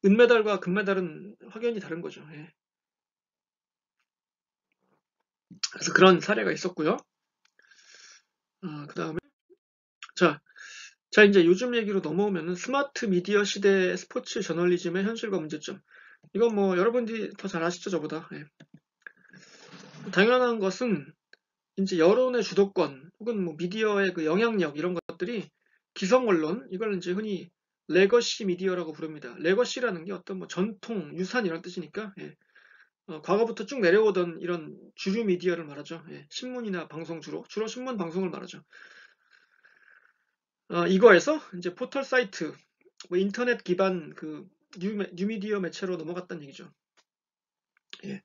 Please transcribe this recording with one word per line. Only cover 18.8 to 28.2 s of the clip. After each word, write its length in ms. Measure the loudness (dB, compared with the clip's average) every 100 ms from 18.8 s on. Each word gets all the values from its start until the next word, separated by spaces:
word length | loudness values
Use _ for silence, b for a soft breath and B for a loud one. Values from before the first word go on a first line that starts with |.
| _ _ -20 B B B B B B -20 -20 -16 -4
당연한 480 | 2 4 4 2 0
것은 520 | -2 -2 -2 -2 -4 -20 _ -20 _ _ _ -6
이제 200 | -2 4
여론의 460 | 6 6 2 0
주도권 680 | -2 2 2 2 -2 -4 -18 _
혹은 240 | -6 -4
뭐, 120 | -4 -4
미디어의 560 | -6 -2 0 2 0
그 120 | 0 0
영향력, 520 | 2 2 2 -2 -2
이런 180 | -4 -4 -8
것들이 420 | -8 -6 -6 -8 _ _ _ _
기성 340 | -6 2 4 4
언론, 400 | 0 0 -4 -8
이걸 240 | -8 -4 -4
이제 140 | -4
흔히 380 | -6 -4 -8 -10 _ _ _ 0
레거시 580 | 4 6 4